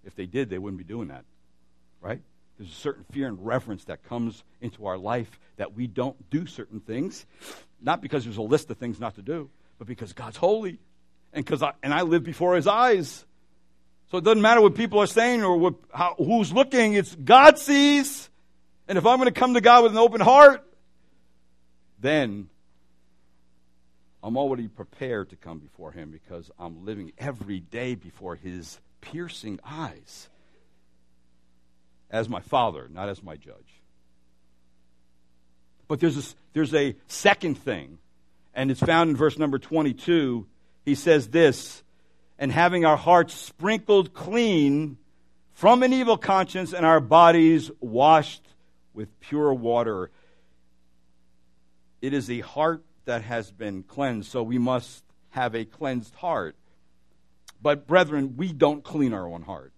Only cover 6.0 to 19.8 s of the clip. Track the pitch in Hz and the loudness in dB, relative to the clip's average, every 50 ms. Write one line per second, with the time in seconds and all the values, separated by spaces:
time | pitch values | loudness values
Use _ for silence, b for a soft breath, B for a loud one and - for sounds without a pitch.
6 | 123 135 - _ - _ 143 156 175 143 - - 107 _ 107 107 - - 110 127 | -8 -8 -8 _ -12 _ -6 -6 -6 -8 -16 -18 -18 _ -18 -18 -14 -12 -10 -8
7 | 165 196 - - - B B B B B B B B B _ _ 117 135 170 170 | -8 -10 -10 -16 -20 B B B B B B B B B _ _ -6 -6 -6 -4
8 | - - - 139 113 117 104 110 110 107 139 147 - - 113 _ 123 120 104 90 | -6 -8 -8 -6 -6 -8 -10 -10 -2 0 0 -2 0 -6 -14 _ -10 -12 -10 -10
9 | 120 110 104 107 98 120 160 165 147 135 _ _ _ _ _ _ 117 101 123 - | -10 -12 -12 -12 -12 -12 -10 -10 -12 -16 _ _ _ _ _ _ -16 -16 -14 -14
10 | 117 98 - - 120 113 107 - 165 180 214 226 214 185 151 - _ _ _ _ | -16 -18 -16 -18 -18 -18 -8 -2 0 0 0 -2 -4 -10 -12 -14 _ _ _ _
11 | _ _ _ _ _ _ - 151 135 - 156 139 156 143 - _ - 139 147 165 | _ _ _ _ _ _ -10 -10 -6 -6 -4 -4 -4 -6 -6 _ -6 -4 -2 -2
12 | 180 165 165 170 135 175 143 - 170 180 180 175 139 202 202 226 247 254 214 190 | 0 0 0 0 -2 -4 -8 -4 0 0 0 2 2 0 2 2 2 2 2 0
13 | 151 - - - - _ _ _ _ _ _ _ _ _ _ _ _ _ _ _ | -2 -8 -12 -20 -20 _ _ _ _ _ _ _ _ _ _ _ _ _ _ _
14 | _ _ - 180 160 208 220 214 202 220 233 233 214 196 147 190 233 226 196 208 | _ _ -8 -2 2 2 2 4 4 4 6 8 6 6 4 2 -4 0 0 0
15 | 208 - - 226 226 247 247 233 214 185 175 165 170 180 170 - _ _ - 131 | 0 2 0 0 0 2 0 0 0 0 0 2 0 0 -2 -4 _ _ -6 -4
16 | 175 180 - - 143 156 226 233 202 135 160 240 277 269 269 247 226 214 208 202 | -4 -4 -2 -4 -2 0 0 0 -2 0 2 0 0 2 2 0 2 2 0 -2
17 | 185 - - 165 139 - 233 262 285 311 294 - - 285 285 277 285 285 285 285 | -2 -4 -12 -10 2 6 8 10 10 10 8 8 -2 0 2 4 4 4 4 2
18 | 269 277 - - - - _ _ _ _ _ _ _ _ _ _ _ - 196 180 | 0 -4 -8 -14 -16 -20 _ _ _ _ _ _ _ _ _ _ _ -4 -4 2
19 | 160 226 247 254 262 247 - - 254 254 247 240 196 233 240 247 | 4 4 4 4 2 0 2 0 0 2 2 4 6 8 8 8